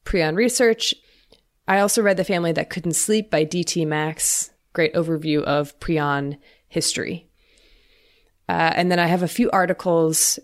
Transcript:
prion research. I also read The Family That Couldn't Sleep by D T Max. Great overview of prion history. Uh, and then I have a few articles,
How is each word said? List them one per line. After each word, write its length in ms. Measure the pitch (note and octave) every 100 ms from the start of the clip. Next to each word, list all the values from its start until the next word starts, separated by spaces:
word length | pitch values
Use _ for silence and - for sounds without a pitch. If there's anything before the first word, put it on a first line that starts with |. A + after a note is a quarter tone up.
| -
prion 280 | F#3 D#3
research. 600 | F3 A#3 A#3 A#3 A3+ - - _ _ _ _ _ _ -
I 140 | G3
also 200 | G3+ A#3
read 160 | G3+ F#3+
The 80 |
Family 280 | F3+ F3+ E3+
That 180 | D#3+ D#3
Couldn't 240 | F3+ E3+
Sleep 360 | D#3+ - G#3+ G#3
by 140 | D#3
D 200 | D#3 F3
T 200 | E3 F3
Max. 640 | D#3 D3+ D3+ D#3 - - - _ _
Great 220 | - D#3+
overview 480 | E3+ E3 D#3+ D#3 D3+
of 360 | - D3 C#3+ -
prion 600 | - D#3 C#3+ C#3+ C#3+ D3 _ _ _
history. 600 | E3+ - - - E3+ - _ _ _ _ _ _ _ _ _ _ _ -
Uh, 240 | E3+ E3
and 160 | - F3+
then 80 | F3
I 80 | E3+
have 140 | F3+
a 60 | F3
few 220 | - A#3+
articles, 880 | F#3+ F3+ F#3 F#3 E3 D#3+ D#3 - -